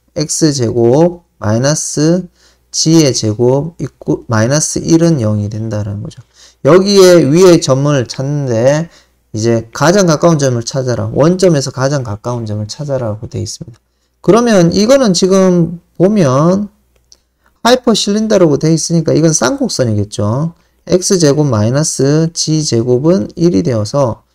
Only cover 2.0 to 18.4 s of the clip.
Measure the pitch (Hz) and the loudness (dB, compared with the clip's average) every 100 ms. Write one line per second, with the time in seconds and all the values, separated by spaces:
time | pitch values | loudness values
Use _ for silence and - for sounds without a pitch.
2 | 156 180 180 _ _ _ _ - 156 165 | 0 0 -4 _ _ _ _ -4 2 4
3 | 143 117 110 107 123 139 160 - 131 - | 4 0 -4 0 0 0 -4 -10 -14 -10
4 | - 165 - 110 117 151 - - 160 165 | -6 -6 -2 -2 0 -2 -2 -6 0 2
5 | 170 147 107 104 104 110 113 104 104 101 | 2 0 -2 -2 -4 -6 -8 -6 -8 -10
6 | - - - _ - _ 131 180 196 196 | -12 -16 -20 _ -20 _ 2 4 4 4
7 | 180 170 135 165 185 165 156 131 143 143 | 6 6 4 4 6 4 2 0 0 -2
8 | 117 - 135 147 135 110 127 151 170 _ | -4 -8 -6 -4 -4 0 0 0 -4 _
9 | _ _ _ 110 113 113 - - 147 202 | _ _ _ -4 -2 -2 -4 -2 2 2
10 | 175 151 170 156 135 117 - 139 127 113 | 2 2 2 2 0 -2 -4 -6 -4 -4
11 | 104 117 156 185 185 147 135 - 139 147 | -4 0 2 2 2 2 -2 -4 -4 -4
12 | 120 104 123 120 107 104 107 - 147 131 | -6 -8 -8 -8 -6 -8 -8 -10 -8 -6
13 | 113 107 - 104 107 - - - _ _ | -6 -8 -10 -10 -10 -12 -16 -20 _ _
14 | _ _ - 220 240 202 170 180 214 277 | _ _ 2 2 4 2 2 2 2 4
15 | 233 175 185 190 185 175 170 170 _ - | 2 0 2 2 4 2 -2 -6 _ 0
16 | 185 214 143 131 170 196 208 _ _ _ | 0 2 2 2 2 0 -4 _ _ _
17 | _ _ _ _ _ _ 233 254 247 214 | _ _ _ _ _ _ 0 2 2 -2
18 | 214 208 220 202 | 0 -2 0 2